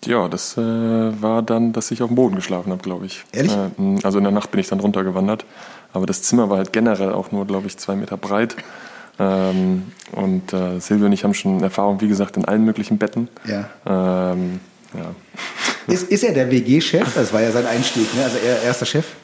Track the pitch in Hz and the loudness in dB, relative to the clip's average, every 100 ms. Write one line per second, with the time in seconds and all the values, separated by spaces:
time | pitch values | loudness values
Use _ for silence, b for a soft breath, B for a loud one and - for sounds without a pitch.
0 | - 120 190 233 - - 113 113 113 113 | 0 0 0 -2 -6 -2 -2 0 2 2
1 | 113 110 107 113 113 113 117 117 - 117 | 0 0 0 0 2 2 2 0 -4 -2
2 | 120 120 127 95 92 92 95 92 95 90 | 0 4 4 2 -2 -4 -4 -6 -4 -6
3 | 95 - - - 151 104 98 - 98 98 | -8 -12 -10 -2 0 2 -2 -2 0 2
4 | 98 101 101 101 - 101 95 98 101 101 | 2 2 2 2 0 -2 -2 0 0 0
5 | 95 92 98 110 - B B B B 95 | 0 0 0 -2 -6 B B B B -4
6 | 95 95 - 120 107 98 98 113 113 101 | -2 -2 2 4 4 2 0 2 2 2
7 | 95 98 - 104 98 98 98 - - 98 | 0 -2 -4 -4 -2 -4 -4 -10 -6 -4
8 | 107 98 101 101 113 - B B B B | -4 -8 -2 0 0 -2 B B B B
9 | B - 98 95 95 92 92 92 92 - | B -2 0 2 2 2 2 0 -4 -14
10 | - - 98 92 92 95 90 90 - 104 | -12 -4 -2 -2 -2 -4 -2 -4 0 2
11 | 101 98 104 101 98 95 95 95 101 98 | 4 4 2 0 0 0 0 0 0 2
12 | 107 101 98 - - 104 110 107 104 107 | 2 2 0 -2 0 4 4 2 0 0
13 | 110 - 120 - 113 104 101 - - 95 | 0 -2 -6 -8 -6 -6 -6 -12 -2 0
14 | 92 92 92 90 90 92 - - - 92 | 2 2 0 0 -2 -6 -12 -20 -16 -12
15 | 85 - - - - - - - - 180 | -12 -14 -18 -14 -12 -6 -6 -6 0 0
16 | 180 202 240 151 127 127 113 139 160 160 | 2 2 2 2 4 2 4 2 4 2
17 | 233 - 110 107 113 113 120 117 131 127 | 2 0 0 2 2 2 0 0 0 0
18 | 110 120 131 117 113 120 117 123 120 143 | 0 0 0 0 0 2 0 0 0 -2
19 | 160 - | -2 -8